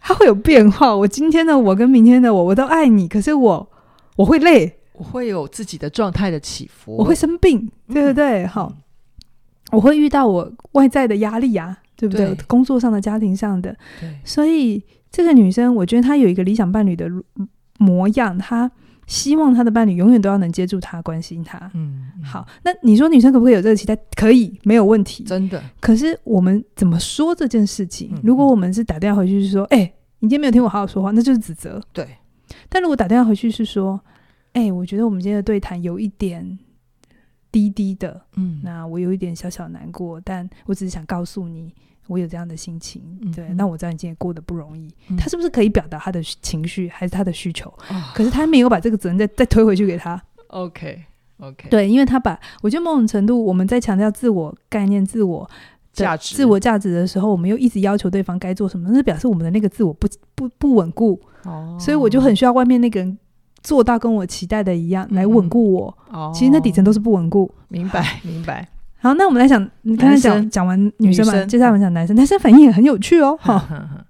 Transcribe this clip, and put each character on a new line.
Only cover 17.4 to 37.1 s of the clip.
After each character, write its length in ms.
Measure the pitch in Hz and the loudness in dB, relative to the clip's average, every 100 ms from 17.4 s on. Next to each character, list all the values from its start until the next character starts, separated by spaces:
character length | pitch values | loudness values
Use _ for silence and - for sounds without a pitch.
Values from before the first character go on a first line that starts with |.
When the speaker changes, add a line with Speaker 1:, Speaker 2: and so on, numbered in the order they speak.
| 196 _ _ _ | -14 _ _ _
Speaker 1:
模 300 | 202 180 196 | 2 2 0
样， 260 | 220 226 180 | 0 -2 -4
她 340 | - 233 247 _ _ _ - | -6 -4 -4 _ _ _ -12
希 300 | - 269 302 | -8 -2 2
望 180 | 302 | 4
她 100 | 240 | 2
的 60 | 233 | 2
伴 180 | 220 220 | 2 0
侣 80 | 175 | 4
永 160 | 196 | 4
远 80 | 240 | 4
都 80 | 196 | 4
要 120 | 196 | 0
能 120 | 175 | -2
接 140 | 170 180 | -4 -4
住 160 | 190 | -6
她、 180 | - 170 | -8 -12
关 180 | 165 160 | -10 -10
心 220 | 160 165 | -10 -14
她。 260 | 165 - 185 175 | -14 -16 -14 -10
Speaker 2:
嗯， 340 | 151 135 131 185 | -10 -10 -14 -16
嗯。 60 | |
Speaker 1:
好， 240 | 147 131 - - | -14 -14 -16 -8
那 80 | 349 359 | -6 0
你 160 | 240 214 | 4 6
说 100 | 311 | 6
女 140 | 302 | 6
生 100 | 254 | 6
可 60 | 262 | 6
不 80 | 240 | 4
可 60 | |
以 20 | |
有 80 | 220 | 4
这 80 | 202 | 2
个 60 | 214 | 0
期 100 | - | 0
待？ 100 | 220 - - | -6 -8 -2
可 160 | 220 | 4
以， 280 | 247 208 - | 4 4 -4
没 100 | 202 | 2
有 100 | 226 | 4
问 180 | 202 220 | 4 2
题。 200 | 196 - | 0 -8
Speaker 2:
真 240 | 214 185 190 | -8 -6 -6
的。 140 | 180 139 _ | -8 -14 _
Speaker 1:
可 160 | - 220 | 0 2
是 240 | 302 330 | 2 -4
我 180 | - 208 | -2 0
们 240 | 180 202 - - | 2 0 -4 -2
怎 120 | 190 | 0
么 120 | 170 | 0
说 360 | - - 311 339 | -4 -4 -2 -2
这 120 | 277 | -2
件 180 | 226 202 | 0 -2
事 200 | - 185 | -4 -10
情？ 240 | - - | -10 -12
Speaker 2:
嗯， 40 | 165 | -4
嗯。 40 | |
Speaker 1:
如 120 | 208 254 | 0 4
果 100 | 277 | 4
我 100 | 240 | 2
们 180 | 180 | 0
是 100 | 190 | -4
打 140 | 226 156 | -4 -4
电 160 | 202 | -2
话 60 | 202 | 0
回 80 | 185 | 0
去 140 | 196 | 0
是 60 | 196 | 0
说 140 | 196 202 | -2 2
：“哎， 220 | 262 180 _ _ _ | 2 0 _ _ _
你 80 | 220 | -2
今 40 | |
天 100 | 285 | 0
没 60 | 285 | 2
有 40 | |
听 100 | 240 | 2
我 60 | 240 | 2
好 120 | 208 | -2
好 60 | 196 | -6
说 160 | 196 | -4
话”， 100 | 196 214 | -2 0
那 60 | |
就 100 | 240 | 0
是 80 | 247 | -2
指 140 | 208 | -4
责。 280 | 156 - 202 - | -14 -16 -16 -14
Speaker 2:
对。 120 | - 135 127 _ _ _ - _ | -14 -14 -16 _ _ _ -20 _
Speaker 1:
但 140 | 370 | -4
如 80 | 349 | -2
果 60 | 277 | -2
打 120 | 185 | 2
电 100 | 233 | 2
话 60 | |
回 100 | 233 | 2
去 160 | 202 233 | 0 -2
是 140 | 214 | -4
说 360 | 220 - 190 196 _ _ _ _ _ | -6 -4 -4 -6 _ _ _ _ _
：“哎， 180 | 247 220 | -4 -2
我 140 | 180 180 | -4 -6
觉 120 | 202 | -4
得 80 | 233 | -2
我 40 | |
们 120 | 190 | -2
今 80 | 190 | -4
天 60 | 208 | -4
的 80 | |
对 160 | 196 208 | -2 -4
谈 220 | - 175 | -6 -10
有 180 | 175 175 | -10 -6
一 80 | 214 | -8
点 500 | - 196 170 180 190 _ _ _ _ _ | -6 -10 -8 -14 -16 _ _ _ _ _